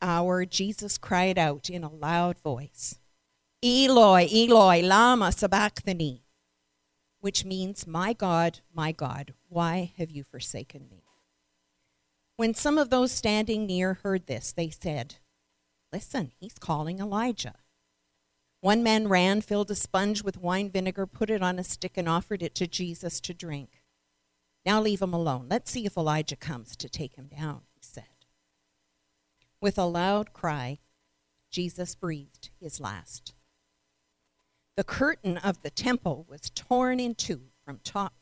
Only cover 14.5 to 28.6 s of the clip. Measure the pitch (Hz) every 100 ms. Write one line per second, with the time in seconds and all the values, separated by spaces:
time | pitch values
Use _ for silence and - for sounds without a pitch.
14.5 | - 165 - 180 147 127 - _ _ _
15.5 | _ _ _ - 190 - 269 139 - 202
16.5 | - - 151 156 190 208 202 247 208 113
17.5 | - _ _ _ _ _ _ _ _ _
18.5 | _ 185 226 233 220 214 185 185 208 -
19.5 | 208 208 202 - 190 202 208 208 180 175
20.5 | 190 202 185 185 185 185 - 214 214 180
21.5 | 180 180 - 185 - 170 170 - 196 170
22.5 | - 180 - 175 170 170 - - 175 175
23.5 | 143 131 _ _ _ _ _ _ _ _
24.5 | _ 185 214 214 196 185 170 160 127 123
25.5 | 220 - 254 208 - 156 151 156 139 156
26.5 | 127 110 - - - 135 - 139 143 156
27.5 | 139 _ _ - - - _ _ _ _
28.5 | _